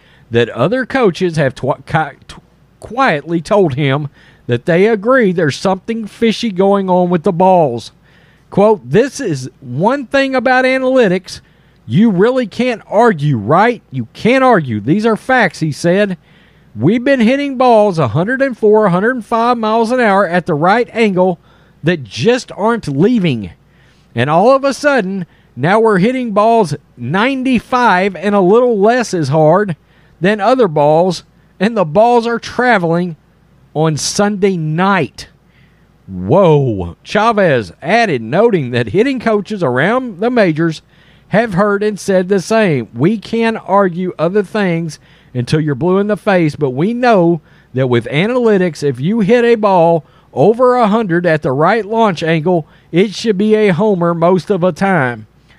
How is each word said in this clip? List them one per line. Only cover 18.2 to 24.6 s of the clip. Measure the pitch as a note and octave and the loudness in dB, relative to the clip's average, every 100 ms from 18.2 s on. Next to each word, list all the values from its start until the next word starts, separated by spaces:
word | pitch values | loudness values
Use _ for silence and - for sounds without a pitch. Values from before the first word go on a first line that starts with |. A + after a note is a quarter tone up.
| G3 C4 | -2 -2
and | C4+ A3 | -2 0
four, | G#3+ G#3+ G#3 | 2 4 4
a | |
hundred | F3 A3 B3+ | 2 0 -2
and | - | -4
five | A3+ A#3+ A#3+ | -2 0 0
miles | G#3+ A3+ A3 | 0 0 0
an | B3+ | 0
hour | A3+ G3 F3+ | 2 2 0
at | F3 F3 | -2 -2
the | |
right | D3 F3 A#3 A#3 | 0 2 2 0
angle | A3 G#3+ F3+ F#3 E3+ _ _ _ _ | 0 0 2 0 -2 _ _ _ _
that | D3+ F3 | -4 -4
just | A2 G#2+ F#3 B3 - | -6 -2 0 0 -4
aren't | - G#3+ A#3 - | -4 -2 -2 -4
leaving. | C3+ G3+ A#3+ F3 A#2 F#2+ - _ _ _ _ _ A#2 | 0 2 2 0 -2 -6 -14 _ _ _ _ _ -4
And | C3+ | 0
all | E3 A3+ | 2 4
of | C4+ | 2